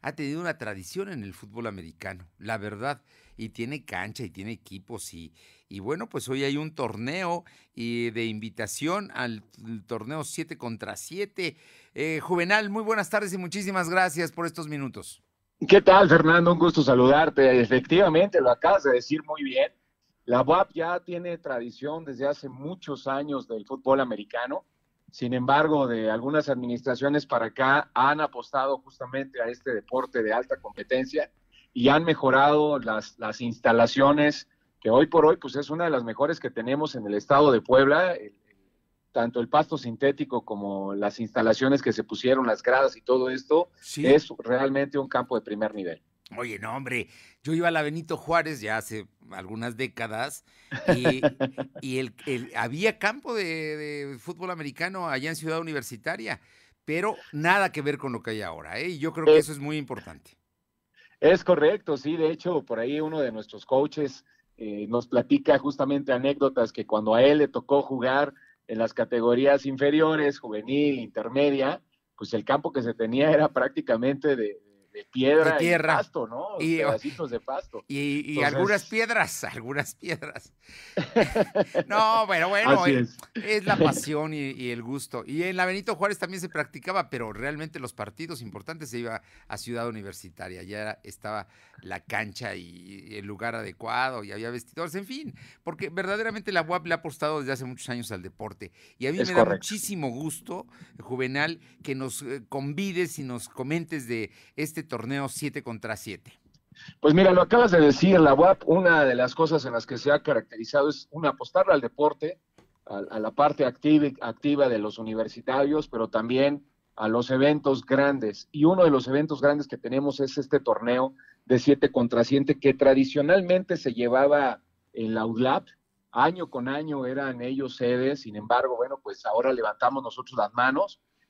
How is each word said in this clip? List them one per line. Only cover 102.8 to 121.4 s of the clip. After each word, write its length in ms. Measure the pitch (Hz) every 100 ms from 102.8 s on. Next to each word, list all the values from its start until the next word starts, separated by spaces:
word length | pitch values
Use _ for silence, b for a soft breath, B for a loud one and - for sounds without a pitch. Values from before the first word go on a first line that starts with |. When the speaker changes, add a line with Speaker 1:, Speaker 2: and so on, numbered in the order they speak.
| 196 175 175 -
Speaker 1:
y 40 |
nos 260 | 131 120 -
comentes 580 | - 131 165 160 156 120
de 240 | 117 104 b b -
este 280 | 156 160
torneo 460 | 160 117 113 139 139
siete 320 | - 147 139
contra 340 | 123 110 113 107
siete. 360 | 110 90 - _ _ _ _ B B B
Speaker 2:
Pues 140 | 151
mira, 180 | 160 190
lo 100 | 180
acabas 300 | 170 240 233
de 80 | 175
decir, 400 | 147 135 180 185
la 140 | 151
buap, 300 | 139 180 190 -
una 400 | 170 175 165 135
de 100 | 123
las 180 | 127
cosas 300 | - 165 156
en 80 | 131
las 140 | 117 -
que 120 | 120
se 140 | 143
ha 100 | 147
caracterizado 680 | - 117 - 113 113 143 147
es, 180 | 143 -
una, 200 | 151 147
apostarle 420 | - - 185 190
al 80 | 151
deporte, 580 | 120 - 151 - 156 - _ _ _ _ -
a, 120 | 101 101
a 80 | 110
la 120 | 110
parte 320 | 127 147 143
activa, 460 | 131 123 151 151 147 135
activa 480 | 117 - 147 143 131
de 100 | 110
los 220 | 107 104
universitarios, 880 | 110 110 110 120 131 131 139 151 151
pero 220 | 117 110
también 560 | 113 117 127 139 143 - _ _ -
a 100 | 110
los 240 | 120 123
eventos 540 | 131 143 151 143 135 -
grandes. 640 | 135 143 135 110 98 -
Y 140 | 147 156
uno 180 | 185
de 60 | 170
los 180 | 135 123
eventos 340 | 139 156 139
grandes 280 | 143 147 139
que 80 | -
tenemos 420 | 113 131 143 135
es 180 | 131 -
este 220 | 131 143
torneo 560 | 120 107 117 123 131 - b b